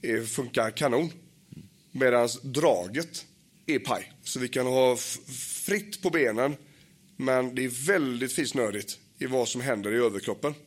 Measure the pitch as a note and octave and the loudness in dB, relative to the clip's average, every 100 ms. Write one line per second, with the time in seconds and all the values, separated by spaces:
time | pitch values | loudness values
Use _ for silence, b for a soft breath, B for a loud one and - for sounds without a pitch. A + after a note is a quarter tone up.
0 | D#3 A2 A2+ - B2 B2 A2+ A2 D3 A#2+ | 0 -2 -2 -6 -4 0 0 0 2 2
1 | E3 - - _ _ - - _ _ C3 | 0 -4 -20 _ _ -20 -20 _ _ 2
2 | C3 B2 A#2+ A#2 C3+ B2+ D#3+ G#2 F2+ A#2+ | 4 6 4 0 -4 2 4 4 0 -4
3 | E3 - - _ _ _ - C#3+ - G#2 | -6 -10 -16 _ _ _ -2 -2 0 -4
4 | F#2+ - - C3 B2+ C3 B2+ C3 B2+ A#2+ | -4 -16 -10 -6 -4 -2 2 4 4 4
5 | - - - C3 - - - G#3 G#3 - | -2 -8 -10 -12 -8 -8 -2 -2 -2 -4
6 | F#3 D#3+ B2+ A2 C3+ D3 B B B B | 0 2 2 2 0 -2 B B B B
7 | B - C3 C3 B2+ B2+ B2+ A#2+ C#3+ G3 | B -6 0 2 2 -2 -4 -4 2 2
8 | C#3 A#2+ B2+ - C3+ C#3 A2 G2+ G2+ - | 2 -2 -4 -2 -2 0 0 -2 -8 -12
9 | _ _ C3+ C3 A#2 B2+ B2+ A2+ G2+ A2+ | _ _ -2 0 0 -2 -2 -2 0 2
10 | A#2+ G2+ F#2+ G2+ C#3+ D3 | 2 0 -4 -4 -4 -6